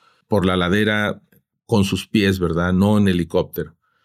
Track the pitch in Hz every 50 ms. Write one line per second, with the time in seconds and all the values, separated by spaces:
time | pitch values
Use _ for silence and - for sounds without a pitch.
0 | _ _ _ _ _ - 110 98 87 95 92 92 87 87 98 104 107 107 107 107
1 | 104 - - - _ _ _ _ _ _ _ _ _ - 113 101 98 - - 90
2 | - _ - 110 98 98 90 95 87 82 82 85 87 90 92 92 98 104 107 104
3 | 101 98 90 87 82 82 - 90 76 - - 85 80 - _ _ _ _ _ _